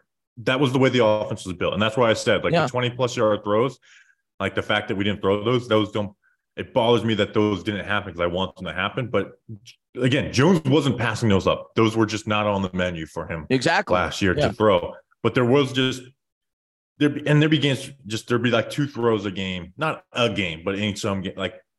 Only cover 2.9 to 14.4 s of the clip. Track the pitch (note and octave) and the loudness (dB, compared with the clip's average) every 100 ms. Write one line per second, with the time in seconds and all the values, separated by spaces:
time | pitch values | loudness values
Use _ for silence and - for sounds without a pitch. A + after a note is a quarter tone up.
2.9 | B2 B2 B2+ G#2+ G#2 G#2 G#2 C3+ C3 _ | -2 -2 0 0 0 0 0 0 -4 _
3.9 | - _ _ _ - G2 G#2 - G#2+ - | -20 _ _ _ -6 -4 -4 0 0 0
4.9 | G2 G2+ F#2+ G2 G#2 G#2+ B2 A#2+ G#2+ G#2 | -2 -2 0 0 0 0 -2 2 0 2
5.9 | A2 G2+ - _ _ _ - G2+ C3 A2+ | -2 -6 -10 _ _ _ -12 -4 0 2
6.9 | A#2+ A2+ G#2 G2 A2 G#2 G2 - G2+ F2 | 2 2 0 0 2 2 0 -4 -6 -4
7.9 | G#2 F#2+ E2+ F2 F2 F#2 - E2+ E2 G2+ | -4 -4 -4 -2 -2 -4 -6 -8 -4 -4
8.9 | - A#2+ G#2 F#2+ - - G#2+ - - _ | -4 -4 -4 -4 -10 -20 -20 -20 -20 _
9.9 | B2 B2+ C#3 F2+ D#2+ D3+ F3+ C3 D3+ C3+ | -2 0 0 0 2 4 4 4 2 2
10.9 | G#2 A#2 G#2 A2+ F#2+ E2+ D2+ - - A2+ | 0 -2 0 2 4 2 0 -2 2 2
11.9 | A2+ G#2+ G#2+ G#2+ G#2+ G#2 G2+ F#2+ F2+ F2+ | 4 0 0 -2 0 0 0 -2 -2 -2
12.9 | E2+ D#2+ - E2 E2 D2+ B2+ C#3 F3+ - | -4 -8 -10 -8 -8 -2 0 2 0 0
13.9 | F2+ E2 - G2 F2+ | 0 0 0 0 2